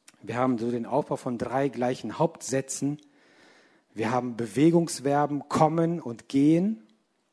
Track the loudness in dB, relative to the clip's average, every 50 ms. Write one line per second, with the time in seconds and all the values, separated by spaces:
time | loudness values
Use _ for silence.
0 | _ _ -20 _ -12 -6 -2 0 0 0 0 0 -2 -2 -2 -4 -4 -2 -2 -2
1 | -2 -2 -4 -6 -4 -6 -6 -4 -4 -2 -2 0 0 0 -2 -2 -2 -2 -2 -4
2 | -6 -8 -2 0 0 0 -2 -4 -8 -4 -4 -4 -4 -4 -6 -4 -4 -4 -4 -6
3 | _ _ _ _ _ _ _ _ -20 -20 -20 _ _ _ _ _ _ _ -8 -4
4 | -2 0 0 0 -2 -2 -4 -6 -6 -4 0 4 4 6 6 4 2 0 -4 -4
5 | -2 0 2 2 2 0 -2 -4 -6 -2 2 4 4 4 4 2 0 0 0 -4
6 | -6 -8 -12 -12 -8 -2 2 4 4 6 6 4 4 2 -2 -4 -8 _ _ _
7 | _ _ _ _ _ _